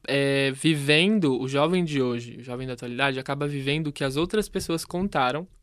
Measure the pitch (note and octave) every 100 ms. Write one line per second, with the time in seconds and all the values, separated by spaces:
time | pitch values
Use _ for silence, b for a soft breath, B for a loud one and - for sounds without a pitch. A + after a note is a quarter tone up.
0 | - C#3 C#3 C#3 C#3 C3+ D#3+ D3+ C#3 D3+
1 | F#3 A3 D#3 B2+ C3 C#3 D3+ F#3 E3+ C#3+
2 | B2 A#2+ A#2+ - B2 B2 C3 B2 B2 B2
3 | C#3 C3 C3 C#3 D3 C#3+ C3+ D3+ D3+ C#3+
4 | C#3 C3+ F3+ G#3+ G3+ F#3+ F#3 E3 - F3
5 | G3+ D#3 B2+ C#3+ F#3 _